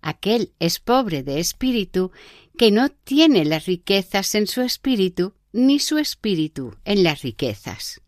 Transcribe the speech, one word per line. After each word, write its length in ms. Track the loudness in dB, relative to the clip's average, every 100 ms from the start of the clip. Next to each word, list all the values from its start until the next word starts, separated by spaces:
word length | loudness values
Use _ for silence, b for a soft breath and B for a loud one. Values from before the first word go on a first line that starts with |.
Aquel 520 | -8 -6 0 0 -2 _
es 200 | -4 -4
pobre 440 | 0 2 2 -4
de 160 | -4 -4
espíritu 720 | -4 -4 -2 -2 -2 -2 -4 B B B B 2
que 120 | 2
no 200 | 4 0
tiene 540 | _ -4 4 6 6
las 220 | 2 -2 -2
riquezas 720 | -6 0 -2 0 -4 -2 -2
en 100 | -2
su 160 | -2
espíritu 720 | -4 -4 -2 0 0 0 -6 _ _
ni 280 | 0 2 2
su 180 | 0 -2
espíritu 800 | -2 -6 -4 -2 -2 -6 -12 -12 -2
en 180 | 2
las 200 | 2 2
riquezas. 800 | -6 -6 -6 -6 -12 -12 -14 -16